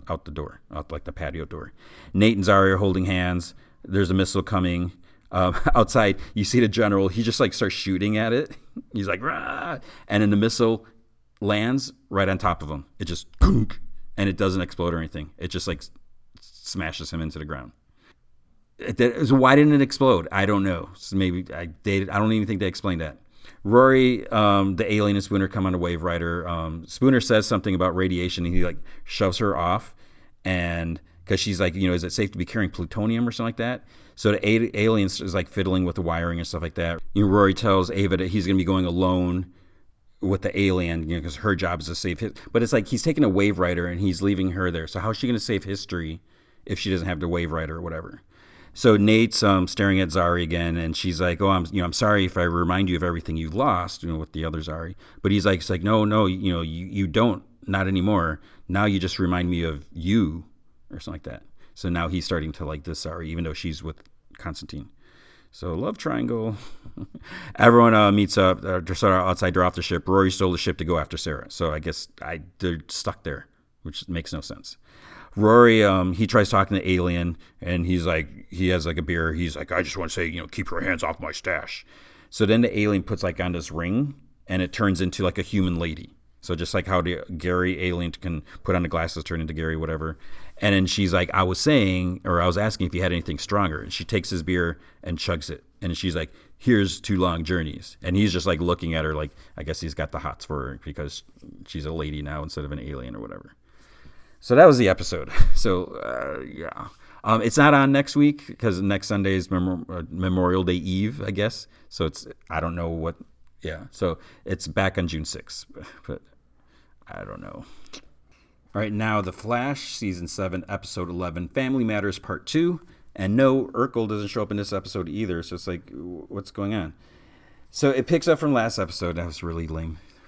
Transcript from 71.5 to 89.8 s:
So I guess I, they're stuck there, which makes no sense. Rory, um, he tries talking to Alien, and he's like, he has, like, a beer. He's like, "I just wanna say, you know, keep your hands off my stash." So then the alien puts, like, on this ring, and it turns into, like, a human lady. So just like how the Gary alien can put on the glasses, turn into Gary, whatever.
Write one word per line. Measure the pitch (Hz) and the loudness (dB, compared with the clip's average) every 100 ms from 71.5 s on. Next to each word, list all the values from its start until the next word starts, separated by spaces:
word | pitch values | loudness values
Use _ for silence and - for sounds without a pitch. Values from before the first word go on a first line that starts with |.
So | - 85 | -4 -4
I | 76 | -2
guess | 78 80 - - | -6 -8 -10 -14
I, | - 82 90 - | -12 -12 -12 -6
they're | 90 82 - | -4 -4 -6
stuck | - - - | -8 -8 -8
there, | - 69 - _ _ _ | -8 -10 -14 _ _ _
which | 78 76 - | -16 -14 -8
makes | 85 80 | -8 -8
no | 78 | -10
sense. | - - - - _ - - - - - | -12 -14 -18 -20 _ -20 -20 -20 -10 2
Rory, | 107 120 120 113 | 6 10 10 8
um, | 101 95 92 | 6 4 0
he | 90 110 | 0 2
tries | 120 101 | 4 4
talking | 104 98 117 | 2 2 0
to | - | 0
Alien, | 92 90 85 85 85 - - | 0 0 -2 -4 -6 -12 -12
and | 87 90 87 | -4 -2 0
he's | 90 | 0
like, | 85 80 76 - - | 0 -2 -4 -12 -12
he | 85 92 | -2 0
has, | 90 78 | 0 -2
like, | 80 | -4
a | |
beer. | 80 85 80 | -4 -2 -2
He's | 80 87 | -2 -4
like, | 71 - | -6 -4
"I | 87 | -4
just | 82 - | -4 -4
wanna | 85 | -6
say, | - 85 | -4 -6
you | 85 | -6
know, | 80 | -10
keep | - 92 | -8 -6
your | 85 | -6
hands | 95 87 | -4 -4
off | 78 80 | -4 -6
my | 80 | -10
stash." | 76 - 80 - - - - - - _ | -8 -6 -6 -6 -14 -18 -20 -20 -20 _
So | - | -2
then | 104 113 | 2 4
the | 120 104 | 2 2
alien | 104 98 | 0 0
puts, | - 104 | -2 -4
like, | 92 85 | -4 -4
on | 90 | -4
this | 87 78 | -6 -8
ring, | 80 85 107 143 135 - _ - | -6 -2 -2 -2 -6 -20 _ -6
and | 92 | -4
it | 90 | -2
turns | - 104 87 | 0 0 0
into, | 92 - | -2 -2
like, | 90 92 | -2 -2
a | |
human | 87 104 92 85 | -2 0 0 0
lady. | 85 78 - _ _ _ | -4 -6 -12 _ _ _
So | - 85 | -8 -6
just | 117 | -4
like | 101 87 | -4 0
how | 90 | 0
the | 85 87 - 82 | 0 -4 -8 -6
Gary | 87 90 90 85 | -2 0 0 0
alien | 90 87 85 | -2 -2 -4
can | - 90 80 - - | -6 -8 -8 -8 -10
put | - | -2
on | 90 | -2
the | 85 | 0
glasses, | 82 80 - | -2 -4 -6
turn | 76 82 | -8 -6
into | 80 | -6
Gary, | 78 80 | -4 -4
whatever. | 80 | -4